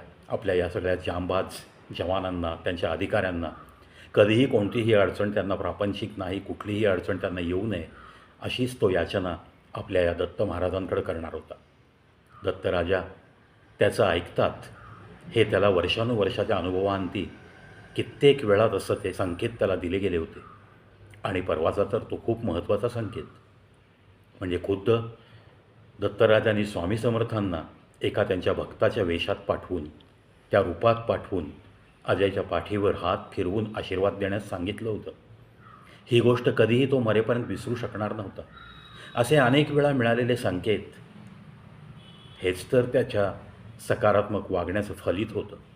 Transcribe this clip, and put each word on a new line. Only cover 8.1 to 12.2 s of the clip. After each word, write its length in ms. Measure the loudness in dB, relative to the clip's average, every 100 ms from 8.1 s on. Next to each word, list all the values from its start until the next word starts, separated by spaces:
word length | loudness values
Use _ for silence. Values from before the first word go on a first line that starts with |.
| -20 -20 -14
अशीच 380 | -8 -4 -4 2
तो 80 | 2
याचना 480 | 4 0 -2 -2 -6 -12 -20 _
आपल्या 280 | -12 -2 2
या 120 | 2
दत्त 280 | 2 -2 -2
महाराजांकडे 600 | -4 -2 -2 -2 -2 -4
करणार 320 | -4 -6 -8
होता. 200 | -10 -12 -18 _ _ _ _ _ _